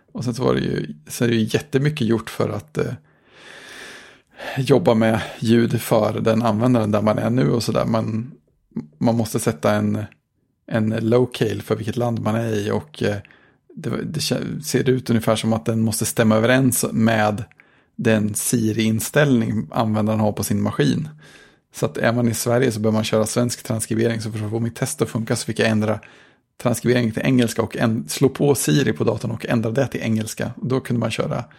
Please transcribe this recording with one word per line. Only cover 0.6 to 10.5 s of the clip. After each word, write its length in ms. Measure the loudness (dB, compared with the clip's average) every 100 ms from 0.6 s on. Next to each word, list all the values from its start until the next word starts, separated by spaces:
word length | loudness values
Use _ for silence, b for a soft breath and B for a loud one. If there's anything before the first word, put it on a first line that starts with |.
ju, 340 | 0 -4 -6 -12 -10
så 160 | -2
är 40 | 0
det 80 | 2
ju 140 | 2
jättemycket 540 | -2 0 0 0 0 0
gjort 220 | 0 -2
för 200 | -4 -4
att, 280 | -4 -8 -6
eh, 160 | -4 -6 B B B B B B B B B B B B B B B -2
jobba 360 | 2 4 6
med 280 | 4 4 2 -2 B
ljud 420 | 2 4 4 0
för 380 | 2 2 2 0
den 220 | 2 2
användaren 500 | 2 2 4 2 2
där 100 | 2
man 160 | 2 2
är 120 | 0
nu 220 | 2 2
och 120 | 0
sådär. 220 | 0 0 0
Man, 460 | 0 -2 -4 -6 -12 _ _ _ -10 -10 -2
man 180 | 0 2
måste 240 | 0 -2
sätta 340 | -2 0 0
en, 300 | 2 0 -2 -6 _ _ _ _